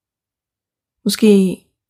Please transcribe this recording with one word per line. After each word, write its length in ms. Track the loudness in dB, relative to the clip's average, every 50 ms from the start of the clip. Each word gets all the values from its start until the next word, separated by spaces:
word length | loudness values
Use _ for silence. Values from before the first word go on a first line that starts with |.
| _ _ _ _ _ _ _ _ _ _ _ _ _ _ _ _ _ _ _ _ -8
Måske 640 | -8 -4 0 2 2 2 2 2 -2 -4 -10 _ _ _ _ _